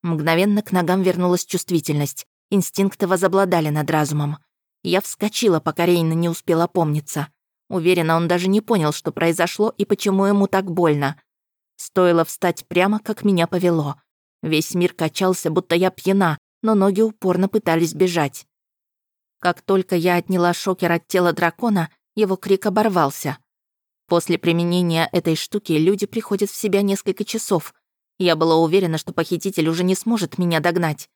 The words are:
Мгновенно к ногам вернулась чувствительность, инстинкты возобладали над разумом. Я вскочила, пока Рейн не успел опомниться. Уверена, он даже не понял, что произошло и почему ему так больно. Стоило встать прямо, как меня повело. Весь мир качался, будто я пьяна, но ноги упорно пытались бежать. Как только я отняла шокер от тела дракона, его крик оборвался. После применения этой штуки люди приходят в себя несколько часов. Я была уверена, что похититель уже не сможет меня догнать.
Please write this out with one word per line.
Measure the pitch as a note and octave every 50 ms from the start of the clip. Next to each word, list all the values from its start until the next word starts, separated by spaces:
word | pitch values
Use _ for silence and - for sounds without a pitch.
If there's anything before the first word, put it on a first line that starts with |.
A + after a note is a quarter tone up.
| -
Мгновенно | E3+ E3 D3+ D3+ E3 D#3+ E3+ F#3+ G#3 G3+ G#3
к | G#3 -
ногам | F3+ F3+ E3+ E3+ F3+ F#3+
вернулась | F#3 F#3 F3 F3 F3+ F3+ F3+ F3 -
чувствительность, | - - F3 - - F3+ D#3+ - - D3 D3 D3 C#3 - - - _ _ _ _ _
инстинкты | G3+ G3 F3 - - - G3 G3 - _ G#3
возобладали | F3 F#3+ F3 F#3+ F#3 F3 G3 G3 F3+ F3+ E3+ D#3
над | D3+ D3 D#3 D3 C#3
разумом. | - D#3 D3 C3+ D3 D3 D3 C#3+ D3+ - _ _ _ _ _ _ _ _ _
Я | - E3+ A3
вскочила, | - - - _ - G#3+ - - A#3+ G#3 F3 D#3
пока | - D#3+ D3+ - E3+
Рейн | F3 F3 F3 E3 D#3+ D#3+
не | E3 E3+ E3+
успел | E3 - - - E3+ E3
опомниться. | E3+ F3 _ F#3 E3 D3+ D3 D3+ D3 - - D#3 D3+ - _ _ _ _ _ _ _ _
Уверена, | - F#3 D#3+ F3 F#3 F3+ D#3+ D#3+ E3
он | E3 E3+ D#3+
даже | F3+ F3 F3
не | F#3+ G3 G#3+
понял, | G#3+ - A#3 F#3+ D#3 D3+ D3
что | - - D#3+
произошло | - - E3+ E3+ E3 - E3+ E3+ - - G#3 A3 -
и | - G3+
почему | _ G#3 G3 - G#3 F#3+ F#3+ G3
ему | G3 G3+ G3+ G3
так | G3 - F#3+ F#3+ F#3+
больно. | E3 F3+ F3 D#3+ D3 D3 C#3+ C#3 D3 _ _ _ _ _ _ _ _ _ _ _ _
Стоило | _ - - _ F#3+ F3+ F3 E3+ E3 E3
встать | - - - - F3+ F3 - -
прямо, | _ F3+ F3+ F3+ G3 G#3+ G#3+
как | _ - G#3+ - -
меня | G3+ G3 E3+ E3
повело. | - - F3+ F#3 F3 E3+ D#3+ D3 C#3+ - _ _ _ _ _ _ _ _ _
Весь | - D#3+ D#3+ D3+ D#3 - -
мир | F3 F3 F3+ -
качался, | - E3 D#3 - - G3 F#3 F#3 - - E3+
будто | D#3 F#3 F#3 _ F3
я | F3 F#3 F#3
пьяна, | F#3 - - F#3 F#3+ G3+ F#3+ E3 D3+ - _ _ _ _
но | - A3 A3
ноги | G3+ F#3+ G3+ F#3+ G3
упорно | A3 A3 G#3+ _ - F#3 F3 F3 F#3+ G3
пытались | - G#3+ - - E3 E3 E3+ D#3+ C3+
бежать. | D#3 F#3 F3+ E3+ E3+ D3 C3+ - - - _ _ _ _ _ _ _ _ _ _ _ _ _ _ _ _ _ _ _
Как | - F3+ F3 -
только | _ - G3 F#3+ F3+ - F#3+
я | E3+ D#3+ F3+ F3
отняла | F3 F3 - F#3 F3+ F3 F3 E3+
шокер | - - G3 F#3 - F#3+ E3+ E3+
от | E3 _
тела | _ - F3+ F3+ F3 E3+
дракона, | - F3 E3+ - - B3 A#3 G#3 F#3+ D#3+ - _ _ _ _ _
его | G#3 G#3+ F#3 F#3+
крик | F#3 - F#3+ G3 F#3+ -
оборвался. | G#3+ F#3 A3 G#3+ A3 F#3+ F3+ D3+ C#3 - - - D3+ C#3+ - _ _ _ _ _ _ _ _ _ _ _ _ _ _
После | E3+ E3+ - - E3+ -
применения | - E3 E3 E3+ E3+ F3 F3 F3+ F3+ E3+ E3 E3 E3 -
этой | - F3 - E3+ D#3+
штуки | - - - - G#3 _ - E3
люди | D3+ D#3 F3 G#3 G3 G3+
приходят | - - A3+ - - G3+ G3+ G#3 G3+
в | -
себя | - - G#3 F#3 G3
несколько | G3+ G3 G3 F#3+ - G3+ F#3 - G#3
часов. | - - A3 - - G3+ D#3+ - - _ _ _ _ _ _ _ _ _
Я | _ F#3 F3 E3
была | D#3 D#3+ E3 D#3+
уверена, | D#3+ E3 D#3+ E3+ G3 F#3+ E3+ D#3+
что | D#3 - - -
похититель | - E3 - F3+ D#3+ - G3 - - D#3 D#3+
уже | E3 E3 F3+
не | F#3 F#3+
сможет | - - A3+ A#3 G#3+ F#3 D#3 - -
меня | F3+ F3 E3 D#3+
догнать. | D3 F3 E3+ F#3 E3+ D#3 D3+ - - _ _